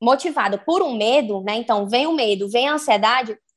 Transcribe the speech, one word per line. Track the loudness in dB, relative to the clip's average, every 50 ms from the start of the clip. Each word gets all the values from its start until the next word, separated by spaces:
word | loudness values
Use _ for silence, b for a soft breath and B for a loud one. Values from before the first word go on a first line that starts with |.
motivada | 2 2 2 2 0 -2 -2 -2 0 0 -2
por | -2 -2 0 0 2 0
um | 0 0
medo, | 0 0 2 2 2 2 0 -4 -4 -4
né? | -4 -6
Então, | -4 -2 -2 -2 -2 0 0
vem | 0 0 0
o | 0 0
medo, | 0 0 0 0 -2 -4 -2
vem | 0 0 0 0
a | -2
ansiedade, | -2 0 0 2 2 4 2 2 2 0 -4 -8 -14 _ _ _